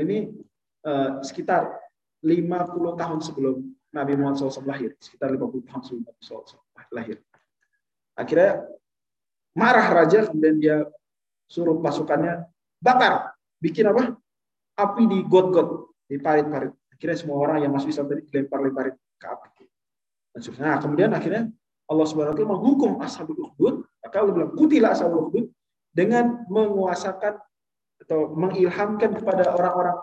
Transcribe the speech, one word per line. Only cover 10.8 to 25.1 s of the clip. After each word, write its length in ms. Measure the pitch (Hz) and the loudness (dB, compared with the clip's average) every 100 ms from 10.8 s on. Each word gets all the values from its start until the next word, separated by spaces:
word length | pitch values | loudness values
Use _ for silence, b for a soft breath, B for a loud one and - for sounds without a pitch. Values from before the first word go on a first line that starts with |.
| 151 - _ _ _ _ | -2 -8 _ _ _ _
suruh 320 | _ - 170 160 | _ -4 -2 0
pasukannya 640 | 147 147 156 147 170 170 - _ _ _ | -2 -4 -2 -2 -2 -4 -10 _ _ _
bakar, 560 | 247 254 208 - - - _ _ | 2 4 4 2 -4 -14 _ _
bikin 240 | 165 - 208 | -4 2 4
apa? 240 | 240 254 - _ _ _ _ _ - | 4 2 -4 _ _ _ _ _ -2
Api 220 | 196 226 220 | -2 4 2
di 60 | 190 147 | 2 4
got-got, 640 | 180 - 170 - - - _ - | 4 6 2 2 -4 -12 _ -12
di 80 | 139 | -6
parit-parit. 560 | 151 151 147 139 131 - _ | 2 2 2 -2 -6 -10 _
Akhirnya 280 | _ 156 160 | _ -6 -6
semua 160 | 151 143 | -4 -2
orang 240 | 147 156 143 | 0 0 0
yang 40 | 139 | 0
masuk 160 | 143 | -2
Islam 160 | 147 139 | -4 -4
tadi 160 | 147 - | -6 -4
dilempar-lemparin 640 | 139 135 135 135 131 131 - _ _ | -4 -4 -2 -4 -2 -6 -8 _ _
ke 60 | 98 | -14
api. 360 | 120 - _ _ _ _ _ _ _ _ | -14 -16 _ _ _ _ _ _ _ _
Dan 100 | 117 - | -18 -16
seterusnya. 200 | 127 151 | -6 -2
Nah, 80 | 143 | -2
kemudian 320 | 147 147 220 | -2 2 2
akhirnya 320 | - - 214 113 - _ _ - | 2 -2 -2 -4 -8 _ _ -2
Allah 160 | 156 156 | 0 0
Subhanahu 240 | 151 147 | 0 -2
wa 80 | 147 | -2
taala 140 | 143 | -2
menghukum 360 | 190 247 277 214 - | 0 2 4 2 0
Ashabul 380 | - - 156 156 - | -6 -10 -10 -10 -10
Ukhdud. 320 | - 254 - - _ | 0 0 0 -10 _
Maka 160 | 226 196 | -6 0
Allah 100 | 202 175 | 2 0
bilang, 140 | 151 | -2
"Qutila 400 | - 311 302 214 | 2 4 6 4
Ashabul 320 | - 170 | 4 0